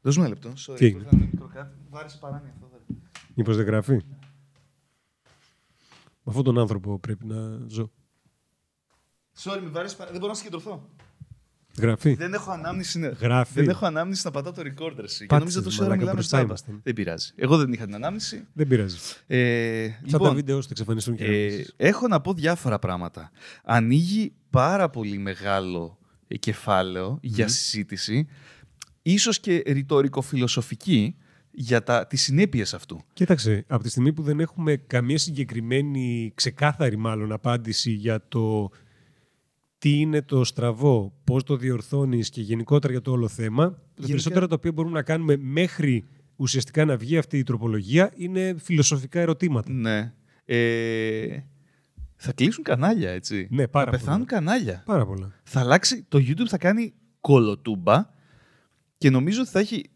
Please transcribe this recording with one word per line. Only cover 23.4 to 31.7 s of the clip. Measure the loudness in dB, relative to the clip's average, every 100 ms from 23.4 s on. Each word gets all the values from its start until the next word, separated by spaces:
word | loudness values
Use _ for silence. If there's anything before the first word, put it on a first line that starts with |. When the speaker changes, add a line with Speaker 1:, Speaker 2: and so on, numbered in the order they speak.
| -20 -16
Speaker 1:
Ανοίγει | 4 4 6 4 4 0 -2 _ _
πάρα | 4 4 2 0
πολύ | -2 -6 -6
μεγάλο, | -6 -6 -2 -2 -2 -4 -6 -12 _ _ _
ε, | -6
κεφάλαιο | -4 -4 0 0 0 -4 -6 -6
για | -4 -2
Speaker 2:
Μμμ. | 0
Speaker 1:
συζήτηση, | 0 -2 -4 -6 -8 -2 -2 -2 -10 -20 -20 -20 _ -20 _
ίσως | 0 2 2 0
και | 0 0
ρητορικοφιλοσοφική, | 2 -2 4 4 4 0 -2 0 0 0 -4 -8 2 4 2 -4 _ _ _
για | -12 0